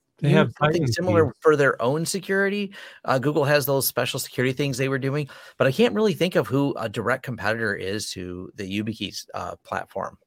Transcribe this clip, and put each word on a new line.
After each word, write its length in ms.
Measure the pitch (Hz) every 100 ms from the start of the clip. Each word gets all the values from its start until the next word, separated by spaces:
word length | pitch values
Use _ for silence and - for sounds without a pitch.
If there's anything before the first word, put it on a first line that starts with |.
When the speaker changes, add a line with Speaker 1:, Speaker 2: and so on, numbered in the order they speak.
| _ _
Speaker 1:
They 120 | 147
Speaker 2:
used 200 | 151 139
Speaker 1:
have 20 | -
Speaker 2:
something 220 | 151 170
Speaker 1:
Titan 60 | 143
Speaker 2:
similar 380 | 110 180 170 151
Speaker 1:
Keys. 80 | -
Speaker 2:
for 140 | 156 147
their 260 | 139 -
own 240 | 117 151 165
security. 680 | 196 175 196 196 202 196 196 - - -
Uh, 140 | 131
Google 260 | 151 151 139
has 200 | 147 139
those 200 | 135 127
special 320 | - 123 127
security 340 | - - 127
things 240 | 131 143 123
they 120 | 135
were 100 | 135
doing, 300 | 135 143 143 - - -
but 100 | 127
I 40 |
can't 240 | 131 240 208
really 180 | 214
think 220 | 147 175 175
of 120 | 139
who 260 | 135 139 -
a 120 | 110
direct 340 | 113 104 131
competitor 520 | - 135 101 113 113 101
is 360 | 95 104 -
to 400 | 95 90 90 90 -
the 100 | 95
YubiKeys, 640 | 101 110 107 95 - - -
uh, 200 | 87 87
platform. 540 | - 95 90 95 92 -